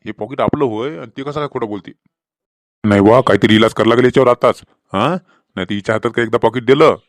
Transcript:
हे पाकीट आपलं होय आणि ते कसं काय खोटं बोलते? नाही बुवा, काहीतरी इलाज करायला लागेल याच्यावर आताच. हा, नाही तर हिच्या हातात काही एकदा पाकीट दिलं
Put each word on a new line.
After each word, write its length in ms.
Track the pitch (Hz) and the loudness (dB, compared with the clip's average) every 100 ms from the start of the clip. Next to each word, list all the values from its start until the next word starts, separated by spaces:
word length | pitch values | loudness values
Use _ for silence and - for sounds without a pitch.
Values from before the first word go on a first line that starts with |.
हे 80 | 117 | -16
पाकीट 280 | - 107 131 | -14 -12 -6
आपलं 240 | 107 147 | -4 -2
होय 340 | 135 107 135 165 | -4 -4 -10 -12
आणि 120 | 123 135 | -16 -16
ते 60 | |
कसं 180 | 139 147 | -12 -10
काय 80 | 143 | -10
खोटं 180 | 127 113 | -8 -8
बोलते? 260 | 101 - - _ _ _ _ _ _ _ _ | -10 -16 -20 _ _ _ _ _ _ _ _
नाही 160 | 107 101 | 0 4
बुवा, 200 | 98 123 | 4 4
काहीतरी 360 | - 98 110 107 | 4 2 2 2
इलाज 180 | 110 | 2
करायला 140 | - 110 | 0 2
लागेल 160 | 117 | 2
याच्यावर 240 | 127 139 123 | 2 2 2
आताच. 340 | 123 123 - - _ _ | 2 0 -2 -8 _ _
हा, 240 | 95 131 180 - _ _ - | -4 -2 -4 -10 _ _ -10
नाही 100 | 92 | -8
तर 80 | |
हिच्या 200 | 101 104 | -6 -4
हातात 160 | 110 117 | -4 -4
काही 160 | 120 117 | -4 -2
एकदा 120 | 117 | 0
पाकीट 260 | 117 123 | -2 -2
दिलं 320 | 113 143 156 92 | 0 4 4 2